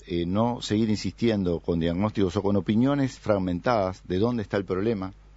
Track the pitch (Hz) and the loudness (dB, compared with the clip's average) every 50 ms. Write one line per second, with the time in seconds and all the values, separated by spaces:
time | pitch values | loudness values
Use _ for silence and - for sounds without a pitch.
0 | - - 90 85 87 87 92 104 113 123 120 - - - 107 107 117 107 107 101 | -10 -4 -2 -2 -2 0 0 2 2 0 0 -4 -4 -2 0 2 2 2 0 0
1 | - 95 - - - 117 110 101 95 87 85 80 - - 87 85 80 85 85 87 | -2 -6 -4 0 0 2 2 2 2 0 0 -2 0 -2 0 0 0 0 0 0
2 | 101 107 95 104 98 92 85 104 95 98 104 101 85 - 107 107 123 135 143 147 | 0 -2 0 0 0 0 0 0 0 0 0 0 0 0 2 2 2 2 2 0
3 | 135 127 - - - 104 104 98 92 90 90 87 - 127 123 110 98 92 92 - | -2 -2 -4 -4 0 0 2 2 2 0 -2 -2 0 0 2 2 2 0 -2 -6
4 | - - 90 92 104 120 123 117 101 - - 101 98 87 95 90 101 113 117 101 | -6 -4 -2 0 0 0 0 -2 -4 -2 -2 -2 -2 -2 -2 -2 0 0 -2 -2
5 | 95 95 98 - - - - | -4 -8 -10 -14 -20 -20 -20